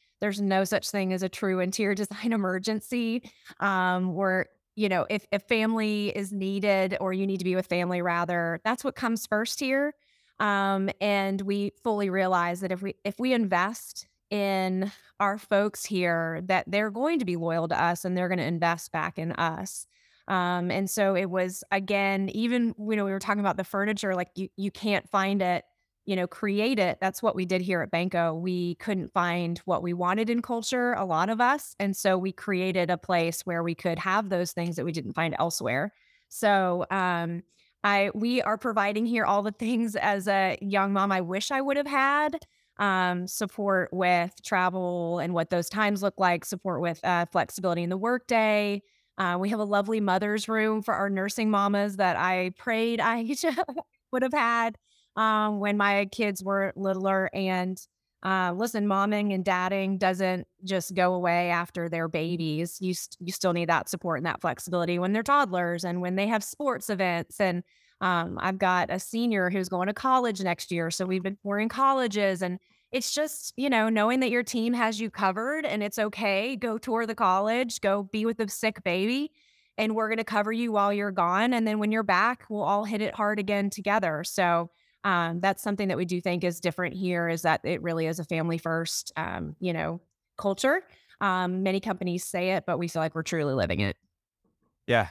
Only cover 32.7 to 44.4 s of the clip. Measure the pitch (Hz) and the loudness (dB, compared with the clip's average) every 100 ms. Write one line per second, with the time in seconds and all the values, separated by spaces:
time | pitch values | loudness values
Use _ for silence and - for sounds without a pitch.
32.7 | 180 175 175 - 175 165 165 - 170 170 | 2 2 0 0 2 2 -2 -4 -2 -2
33.7 | 165 180 165 190 196 202 180 175 - 170 | -2 -2 -2 0 0 2 0 -2 -2 -4
34.7 | 165 156 160 113 - 160 - 170 - 117 | -2 -4 -4 -4 -2 -2 0 -2 0 -2
35.7 | 131 208 - _ _ _ - 208 196 185 | -2 -2 -8 _ _ _ 0 2 4 4
36.7 | 175 - 190 180 170 170 170 - _ _ | 0 0 0 0 0 -2 -6 -10 _ _
37.7 | _ 202 202 202 214 233 247 - 214 254 | _ 2 4 2 0 0 2 0 -2 0
38.7 | 214 202 208 233 233 - 202 208 208 226 | 0 0 0 0 2 2 2 0 -2 -2
39.7 | 240 233 208 208 202 190 196 185 131 196 | 0 0 0 0 0 2 2 2 0 0
40.7 | 202 196 196 196 185 175 190 - 269 277 | 2 2 2 2 2 0 -2 -2 0 0
41.7 | 285 285 285 269 294 302 320 - _ _ | 0 0 2 2 2 0 -2 -10 _ _
42.7 | - 202 185 180 180 180 - 208 - 202 | -2 0 2 2 0 -4 -4 -4 -2 2
43.7 | 190 - 185 180 175 175 - | 2 2 2 4 4 2 -6